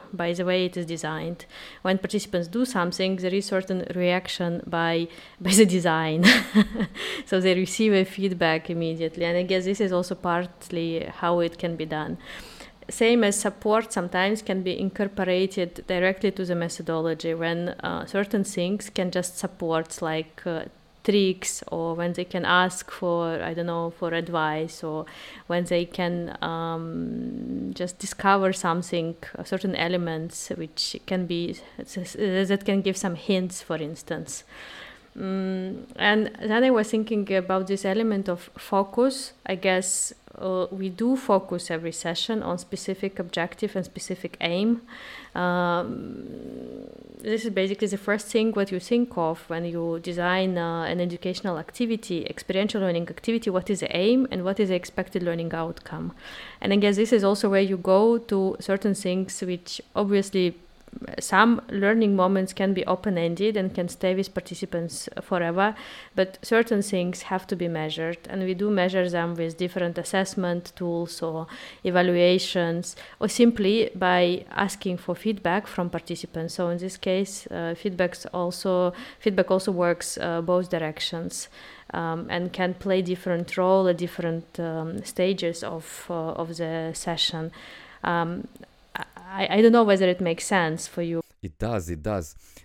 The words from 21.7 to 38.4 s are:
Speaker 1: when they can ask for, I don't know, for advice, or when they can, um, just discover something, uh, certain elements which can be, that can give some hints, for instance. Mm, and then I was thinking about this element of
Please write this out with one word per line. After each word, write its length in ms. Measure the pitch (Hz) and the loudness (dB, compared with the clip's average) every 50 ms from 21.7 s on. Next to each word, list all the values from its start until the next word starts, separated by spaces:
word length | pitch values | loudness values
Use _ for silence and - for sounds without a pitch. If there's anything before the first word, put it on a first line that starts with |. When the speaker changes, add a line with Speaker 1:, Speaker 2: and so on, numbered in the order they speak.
| - 170 165 165 165 | -6 -4 -2 -2 -2
Speaker 1:
when 180 | 170 170 175 175 | -2 -2 -2 -2
they 120 | 180 180 | -4 -6
can 200 | 180 - 180 170 | -4 -4 -2 0
ask 460 | - 175 180 180 185 180 - - - | 4 4 4 4 4 0 -4 -12 -12
for, 520 | - - 185 175 170 170 170 165 165 - 85 | -8 -4 -2 0 0 2 0 0 -2 -2 -4
I 120 | 165 165 | -4 -4
don't 120 | 170 170 | -4 -2
know, 260 | 170 170 170 170 170 170 - | -2 -2 -2 -4 -4 -6 -4
for 140 | 180 165 165 | -4 -2 -2
advice, 720 | 165 165 175 170 165 156 156 156 156 160 170 - - - | -2 -2 0 0 2 2 2 0 -2 -4 -4 -6 -8 -8
or 220 | 160 156 156 160 - - - - - - - - - | -6 -6 -6 -8 -10 -12 -18 -18 -18 -18 -12 -6 -2
when 160 | 170 175 175 | 0 0 0
they 200 | 175 175 170 175 | 2 2 0 0
can, 520 | 170 - - 180 175 175 175 170 170 - - - | 0 -2 -2 -2 0 0 -2 -4 -6 -6 -6 -6
um, 1300 | 165 165 165 165 165 165 165 165 165 165 85 - - - - - - - - - - - - - - 185 | -4 -4 -4 -4 -4 -4 -4 -6 -6 -6 -4 -4 -4 -4 -6 -6 -6 -6 -8 -8 -6 -6 -6 -6 -6 -6
just 240 | - 180 175 - - | -6 -6 -8 -8 -8
discover 540 | - - - - - 196 196 196 190 190 185 | -10 -10 -6 0 4 4 6 6 6 2 2
something, 640 | - - 180 165 175 175 - - 170 165 165 165 - - - - | 2 0 0 0 0 -2 -2 -2 -2 -2 -2 -6 -8 -12 -14 -12
uh, 60 | - 170 | -12 -8
certain 300 | - 233 - - 190 180 | -6 -4 -2 -2 -2 -2
elements 760 | - 165 170 185 175 175 170 160 160 160 175 - - - - | 0 0 0 0 0 0 -2 -4 -4 -6 -8 -8 -10 -8 -8
which 460 | - 175 160 156 - - - - - - - | -8 -8 -8 -8 -4 -4 -4 -4 -4 -8 -6
can 200 | - 190 185 180 | -4 -2 -2 -2
be, 300 | 165 175 170 175 170 165 - - - - - | -2 -2 -2 -2 -4 -6 -8 -12 -18 -16 -16
that 840 | - - - 196 175 - - - 214 196 185 190 196 185 202 196 202 | -14 -10 -10 -10 -10 -8 -4 -2 0 0 2 2 2 2 0 0 2
can 180 | - 196 196 185 | 2 2 2 2
give 140 | 190 185 | 0 0
some 200 | - - 190 170 | 0 -2 -4 -4
hints, 460 | 151 - - 196 185 185 180 180 - - | -4 -2 0 0 2 0 -2 -4 -8 -8
for 140 | - 165 | -6 -6
instance. 680 | 156 156 147 165 - - - 165 156 160 - - - - - - - - - - - - - - - - - - - | -4 -4 -6 -8 -10 -8 -8 -8 -6 -8 -8 -12 -14 -14 -16 -20 -20 -18 -18 -16 -18 -18 -18 -20 -20 -20 -18 -12 -8
Mm, 640 | 190 190 190 190 190 190 190 185 185 190 - 254 - - - | -6 -4 -2 -2 -2 -2 -2 -4 -4 -6 -8 -10 -12 -12 -4
and 340 | - - 208 214 220 214 - - - 226 | 0 2 4 4 4 2 0 -2 -6 -4
then 200 | 214 214 233 254 | 0 2 4 4
I 80 | 262 | 6
was 200 | 254 220 214 220 | 4 4 2 2
thinking 420 | - 220 214 214 226 208 196 196 190 | 0 -2 0 0 0 -2 0 0 0
about 340 | 190 180 185 185 190 190 185 | 0 2 2 0 0 0 0
this 160 | 196 196 - | -2 -2 0
element 440 | 196 190 220 226 220 208 196 196 196 | 0 0 2 2 2 0 0 0 -2
of 220 | 175 175 | -4 -4